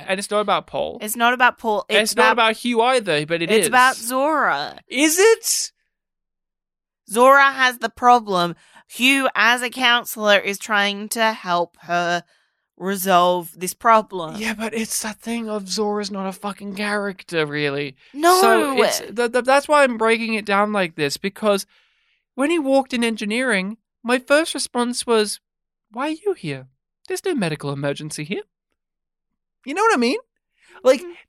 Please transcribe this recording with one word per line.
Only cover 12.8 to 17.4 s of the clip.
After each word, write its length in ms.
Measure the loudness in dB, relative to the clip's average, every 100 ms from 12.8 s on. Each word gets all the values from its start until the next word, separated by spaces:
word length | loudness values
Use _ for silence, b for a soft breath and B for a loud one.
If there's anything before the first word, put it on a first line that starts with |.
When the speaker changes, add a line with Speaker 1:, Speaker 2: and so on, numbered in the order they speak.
| -8 -4 2 4 4 0 -4 -12
Speaker 2:
this 180 | -10
problem. 640 | -2 2 4 2 -10 -10 -8
Speaker 1:
Yeah, 140 | -6
but 200 | -6 -6
it's 260 | -6 -6 -6
that 180 | -8 -10
thing 280 | -8 -8 -6
of 200 | -8 -6
Zora's 420 | -4 -4 -4 -6
not 160 | -8 -8
a 60 |
fucking 420 | -8 -10 -10 -12
character, 720 | -8 -4 -4 -4 -8 -8 -4